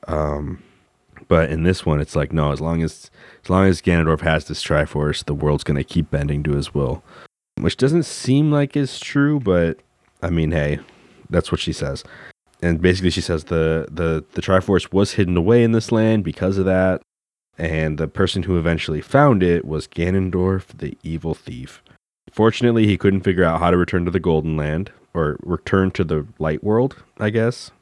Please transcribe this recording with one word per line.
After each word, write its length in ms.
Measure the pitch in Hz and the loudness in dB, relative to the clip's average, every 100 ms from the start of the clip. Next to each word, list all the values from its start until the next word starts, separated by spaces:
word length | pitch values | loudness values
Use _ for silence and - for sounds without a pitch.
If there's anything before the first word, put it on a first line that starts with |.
| - | -4
Um, 540 | 78 76 73 73 - - _ _ _ _ - - | -2 -2 -4 -8 -10 -16 _ _ _ _ -20 0
but 220 | 85 78 | 2 2
in 140 | 80 | 0
this 220 | 82 92 - | 0 0 0
one, 140 | 73 | -2
it's 160 | 76 78 | 0 -2
like, 160 | 71 | -2
no, 200 | 82 73 | 0 -2
as 100 | 71 | -2
long 220 | 80 82 | -2 -2
as, 260 | 80 - - _ - - | -2 -6 -20 _ -20 -20
as 60 | - | 0
long 160 | 92 95 | 2 4
as 140 | 87 | 2
Ganondorf 400 | - 85 80 78 | 2 2 2 2
has 240 | 85 80 - | 2 0 -2
this 180 | - | -10
Triforce, 640 | - 76 73 76 76 73 - | -2 0 0 -2 -2 -4 -6
the 80 | |
world's 300 | 73 76 73 | -2 0 0
gonna 200 | - 71 | -2 -4
keep 280 | - 87 78 | -2 -2 -2
bending 320 | 73 71 73 | -2 -2 -2
to 80 | 76 | -2
his 220 | 71 69 | -2 -2
will, 300 | 71 67 71 _ - - _ _ - | -4 -4 -4 _ -20 -20 _ _ -6
which 180 | - - | -6 0
doesn't 260 | 131 170 151 | 0 0 -2
seem 460 | - - 135 151 | -6 0 2 2
like 240 | 147 143 147 | 2 0 -2
it's 240 | 139 - | -4 -6
true, 400 | - 143 143 147 | -4 0 2 0
but 400 | 110 87 85 - _ _ _ _ | 2 2 2 -2 _ _ _ _
I 80 | 87 | -4
mean, 220 | 82 78 | 0 0
hey, 280 | 80 73 71 - _ _ _ - | 0 -2 -4 -8 _ _ _ -2
that's 220 | - - | -2 0
what 80 | 80 | -4
she 120 | - | -4
says. 300 | - 69 69 - - - - _ _ | -6 -6 -8 -12 -20 -20 -20 _ _
And 200 | 87 82 | -2 2
basically 280 | 90 92 90 | 2 2 0
she 120 | 85 | -2
says 220 | - 82 - | -4 -4 -2
the, 420 | 85 80 80 - | -2 0 -2 -4
the, 320 | 78 82 80 - | -4 -2 -2 -4
the 100 | - | -8
Triforce 500 | - 95 90 92 - | 2 2 4 0 2
was 200 | 92 101 | 0 0
hidden 220 | - 92 87 | 0 2 2
away 240 | 85 120 | 4 4
in 100 | 117 | 4
this 180 | 113 - | 2 0
land 320 | 110 110 110 | 0 2 0
because 340 | 85 76 92 98 | -2 -4 -2 0
of 80 | 95 | 0
that, 360 | 92 92 92 _ _ _ _ _ - | 2 2 0 _ _ _ _ _ -8
and 400 | 82 80 78 76 | -4 -2 -2 -2
the 100 | 80 | -6
person 360 | - 95 98 | 0 0 0
who 140 | 90 90 | -2 0
eventually 440 | 82 82 - 76 | 0 -2 -4 -8
found 420 | - 135 147 107 | 0 4 4 4
it 220 | 90 85 - | 4 2 -2
was 220 | 76 - | -8 -8
Ganondorf, 800 | - 87 95 95 90 92 95 - - | -4 0 0 0 0 0 -2 -6 -12
the 200 | 73 - | -12 -10
evil 300 | 80 80 82 | -10 -8 -6
thief. 500 | 78 - 123 - - _ _ _ _ - | -8 -10 -14 -16 -20 _ _ _ _ -12
Fortunately, 540 | - 110 - 120 117 107 | 2 2 4 2 4 4
he 120 | 95 | 4
couldn't 240 | 101 98 | 2 2
figure 220 | 101 90 | 0 2
out 160 | 87 82 | 2 2
how 120 | 87 | 2
to 60 | 90 | 2
return 260 | 87 92 87 | 2 0 0
to 60 | |
the 80 | 90 | -2
Golden 380 | 85 80 78 78 | 0 0 0 -2
Land, 340 | 73 78 101 - _ | -2 -4 -6 -12 _
or 240 | 85 76 71 | -4 -2 -4
return 480 | - 87 - 98 95 | -6 -6 0 2 2
to 120 | - | 0
the 220 | 82 80 71 - | -2 -2 -4 -6
Light 240 | 80 78 | -4 -2
World, 400 | 104 110 135 - _ _ | 0 0 0 -4 _ _
I 100 | 107 | -2
guess. 420 | 104 113 120 - _ | 0 -2 -2 -14 _